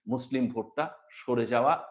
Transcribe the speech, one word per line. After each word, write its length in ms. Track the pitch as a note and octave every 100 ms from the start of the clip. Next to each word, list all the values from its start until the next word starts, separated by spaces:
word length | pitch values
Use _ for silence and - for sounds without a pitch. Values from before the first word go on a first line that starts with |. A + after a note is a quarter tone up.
| G#2+
মুসলিম 400 | B2 - C3 A#2+
ভোটটা 380 | A2+ - - D#3+ - _
সরে 340 | - - A#2+ A2
যাওয়া 280 | A#2 C3+ - -